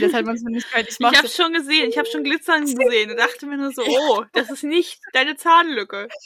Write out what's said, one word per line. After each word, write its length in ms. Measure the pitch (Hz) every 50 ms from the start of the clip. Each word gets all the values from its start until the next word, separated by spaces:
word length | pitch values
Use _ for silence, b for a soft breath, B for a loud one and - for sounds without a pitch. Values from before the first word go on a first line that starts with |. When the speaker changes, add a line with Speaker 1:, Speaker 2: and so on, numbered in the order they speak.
Speaker 1:
Das 120 | - 359 285
hat 120 | 233 220
man 120 | 226 233
so 100 | 233 233 233
nicht 200 | 226 240 - -
gehört. 180 | - 233 220 233
Ich 60 | -
Speaker 2:
Ich 40 | -
Speaker 1:
mach 140 | 247 240 254
Speaker 2:
hab's 200 | 285 - - -
Speaker 1:
so 80 | - 349
Speaker 2:
schon 100 | 330 330
gesehen. 360 | 339 277 277 302 311 285 233
Ich 80 | 466
hab 80 | - 453
schon 180 | 453 466 302 285
Glitzern 380 | 285 302 320 - 359 330 311 294
Speaker 1:
<laughs> 0 |
Speaker 2:
gesehen 440 | 285 254 240 262 247 247 214 214 214
und 80 | 226
dachte 280 | 233 233 247 247 - 294
mir 100 | 285 285
nur 140 | 277 277 277
so, 120 | 247 254 233
„Oh, 360 | - 269 262 302 302 233 202 226 - -
das 180 | - 247 -
ist 120 | 285 - -
nicht 360 | 294 320 349 339 - - _ - - -
deine 240 | 254 262 294 302
Zahnlücke. 720 | - - 339 330 339 339 330 277 220 196 - 202 196 208 233 - - -